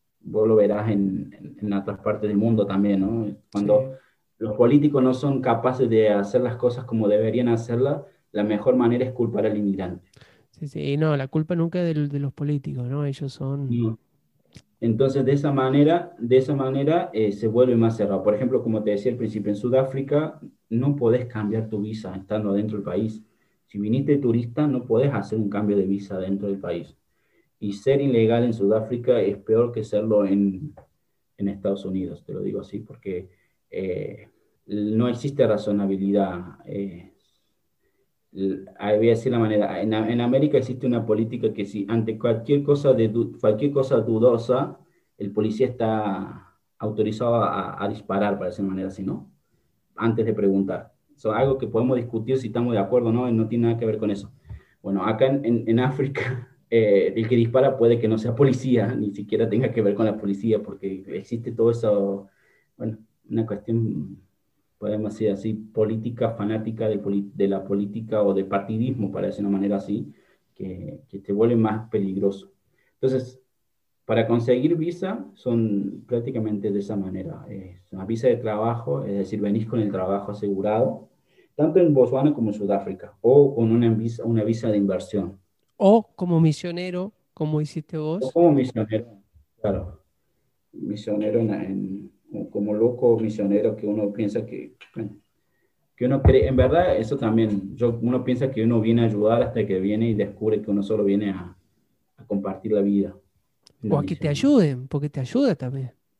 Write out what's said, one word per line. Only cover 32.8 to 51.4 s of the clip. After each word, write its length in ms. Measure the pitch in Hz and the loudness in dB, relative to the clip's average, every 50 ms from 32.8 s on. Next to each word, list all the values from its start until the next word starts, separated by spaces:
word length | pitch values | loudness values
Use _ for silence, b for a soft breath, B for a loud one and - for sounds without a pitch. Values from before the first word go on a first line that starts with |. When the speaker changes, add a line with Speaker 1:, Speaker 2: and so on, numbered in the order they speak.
Speaker 1:
porque, 500 | 113 - - - - 98 92 90 90 b b b b b b b b _ | -12 -14 -18 -14 -10 -8 -8 -8 -10 b b b b b b b b _
eh, 580 | - - 95 92 90 - 101 - - - - - _ _ _ _ _ _ _ | -8 -6 -6 -4 -4 -6 -6 -8 -12 -14 -18 -20 _ _ _ _ _ _ _
no 420 | - 101 104 104 107 110 113 120 123 | -8 -6 -4 -2 0 2 2 2 0
existe 380 | 117 117 - 139 - - 123 | 0 -2 -6 -4 0 2 2
razonabilidad. 1120 | 110 104 101 - 104 101 101 101 95 98 98 98 98 101 101 98 95 90 87 90 90 - - - | 2 2 0 0 -2 -2 0 0 0 -2 0 0 2 2 2 2 0 -2 -8 -10 -12 -16 -18 -16
Eh, 480 | - - 101 101 98 85 87 87 - _ _ _ _ _ _ _ _ _ _ _ _ _ _ _ _ _ _ _ _ _ _ _ _ | -12 -8 -8 -8 -8 -10 -14 -18 -20 _ _ _ _ _ _ _ _ _ _ _ _ _ _ _ _ _ _ _ _ _ _ _ _
l-, 340 | - 95 98 98 95 - - - - - | -8 -4 -4 -4 -4 -6 -10 -14 -14 -6
ahí 200 | 101 104 107 107 | -2 0 2 4
voy 100 | 113 117 | 4 4
a 20 | |
decir 220 | 113 113 - 127 | 4 2 2 0
la 60 | 117 117 | 0 2
manera, 420 | 113 107 107 104 101 - - - | 2 2 2 2 0 0 -2 -2
en, 120 | 107 110 110 | -2 -2 0
en 260 | 110 110 113 120 120 | 0 0 0 0 0
América 380 | 123 120 127 135 151 147 143 131 | 0 2 2 2 2 4 2 2
existe 280 | 117 117 123 - 131 | 0 0 -6 -4 -2
una 180 | 123 120 113 117 | -2 0 0 0
política 460 | - 107 110 113 110 - 117 - 107 | 0 0 0 0 -2 -2 -2 -2 -2
que 120 | - 117 101 | -2 -4 -8
si 220 | 98 - 104 98 - | -6 -6 -6 -4 -2
ante 300 | 113 117 107 110 110 110 | 0 0 0 -2 -2 -2
cualquier 440 | - 120 110 113 - - 143 143 | 0 0 0 0 0 0 0 2
cosa 300 | 143 143 143 139 - 135 | 2 2 0 2 4 4
de 160 | 127 113 113 107 | 4 4 4 2
du-, 300 | 107 117 113 - - - | 2 0 -2 -2 -2 -2
cualquier 320 | - 107 107 - 147 143 | 2 2 2 2 2 0
cosa 240 | 143 139 131 - 139 113 | 0 0 0 2 2 0
dudosa, 800 | 107 - 113 110 113 127 117 110 - - 85 87 95 95 - - b b b b b b b - | 2 2 2 4 6 6 4 4 2 0 0 0 0 -4 -8 -14 b b b b b b b -10
el 140 | 107 101 | -10 -6
policía 340 | 98 110 110 110 110 - 131 120 | -2 0 0 0 0 0 0 0
está 840 | 117 - 117 110 110 110 107 101 98 95 98 - - - - _ _ _ _ _ _ - | 0 -2 -2 0 0 0 -2 -2 -4 -6 -8 -10 -12 -16 -20 _ _ _ _ _ _ -8
autorizado 580 | - 107 110 113 107 110 110 - 123 117 120 | -8 -6 -2 -2 -2 -2 -2 -2 0 0 2
a, 460 | 117 104 - - 98 90 90 92 92 | 2 2 0 -2 -4 -6 -6 -6 -6
a 60 | 98 101 | -6 -6
disparar, 460 | 110 - - - 101 101 104 101 98 | -6 -6 -6 -4 -2 0 0 0 -2
para 160 | 98 92 90 | -2 -4 -6
decir 140 | - - 98 | -6 -4 -4
de 60 | 95 | -4
manera 180 | 92 95 92 - | -4 -4 -6 -8
así, 140 | - - | -8 -8
¿no? 280 | 95 95 - - - - _ _ _ _ _ _ _ _ _ _ _ _ _ | -6 -6 -6 -8 -10 -16 _ _ _ _ _ _ _ _ _ _ _ _ _
Antes 320 | - 110 117 113 120 107 | -2 -2 0 0 0 0
de 80 | 113 107 | 0 0
preguntar. 580 | - 101 98 95 98 95 92 90 87 - - _ _ _ _ _ | 0 2 2 2 2 0 0 -4 -8 -10 -14 _ _ _ _ _
Eso 160 | _ - 107 | _ -4 -2
es 60 | 107 | 0
algo 180 | 113 | 2